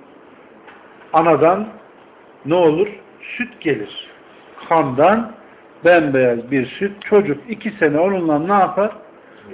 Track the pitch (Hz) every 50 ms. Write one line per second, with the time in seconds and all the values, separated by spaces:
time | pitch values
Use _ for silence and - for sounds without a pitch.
0 | - - - - - - - - - - - - - - - - - - - -
1 | - - - 156 165 170 156 135 156 165 185 202 214 220 - - - - - -
2 | - - - - - - - _ - 135 165 180 175 156 151 165 208 208 - -
3 | - - - - - - - - 240 - - - - 160 131 107 104 - - -
4 | - - - - - - - - - - - - - - 170 165 147 135 123 135
5 | 156 185 214 233 233 - - - - - - - - - - - - 170 175 170
6 | 156 143 135 131 127 123 120 117 117 123 139 135 120 - - - 202 202 202 -
7 | - - 214 202 - - - 143 - 233 214 - - 220 202 - 170 147 143 151
8 | 175 196 196 185 170 156 147 147 160 190 202 202 185 151 - 190 208 214 - -
9 | - - - - - - - - - -